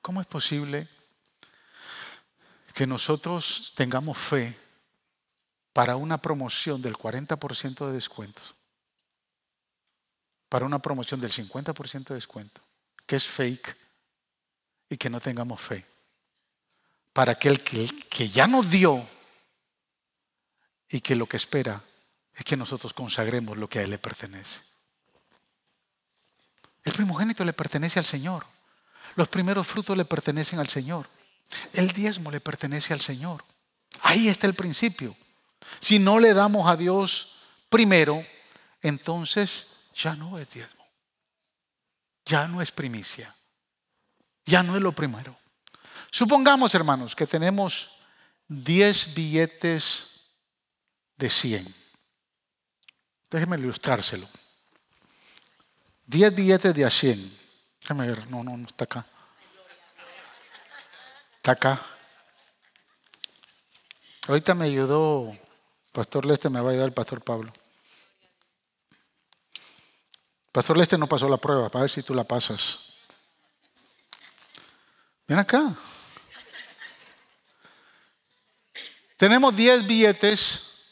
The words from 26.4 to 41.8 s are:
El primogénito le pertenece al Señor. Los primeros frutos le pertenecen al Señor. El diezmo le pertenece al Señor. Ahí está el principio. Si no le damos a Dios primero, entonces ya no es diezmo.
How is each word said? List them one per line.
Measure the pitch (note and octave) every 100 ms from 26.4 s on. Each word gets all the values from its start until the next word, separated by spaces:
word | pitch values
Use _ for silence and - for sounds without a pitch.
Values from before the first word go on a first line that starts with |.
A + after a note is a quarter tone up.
| _ _ _ _
El | -
primogénito | - G3+ D#3 G#3+ A#3
le | F3
pertenece | D#3 D3+ D3 E3 F#3
al | D#3+
Señor. | C#3+ D3 F3+ - _ _ _ _ _ - -
Los | E3+
primeros | F#3 F#3 G3+ F3
frutos | - G3+ F#3+
le | E3+
pertenecen | E3 - D3+ D3+ E3+
al | C#3
Señor. | D3 C3 E3 - _ _ _ _ - -
El | - F#3
diezmo | G3 G#3 F#3+ D#3
le | D3
pertenece | D#3 - C#3+ D3 -
al | D3
Señor. | - C3 E3 D#3+ - _ _ _ _ -
Ahí | - F#3+ A3+
está | F#3+ G3
el |
principio. | F3+ F3+ D3+ A3+ F3+ B2 - _ _ _ _ - -
Si | - G#3+
no | G3 A3
le | A3+
damos | G3 G#3 G#3 F3
a | E3
Dios | F3 F#3+ F#3+ - - - - _ _
primero, | A3+ A3 F#3 D3+ D3+ D#3+ - - - _ _
entonces | D#3 C#3+ - E3+ D#3+ - G3+ - - - - -
ya | D#3+ D#3
no | D#3+ F#3
es | C#3
diezmo. | B2 A#2 - _ _ _ _ _ _ _ _ _ _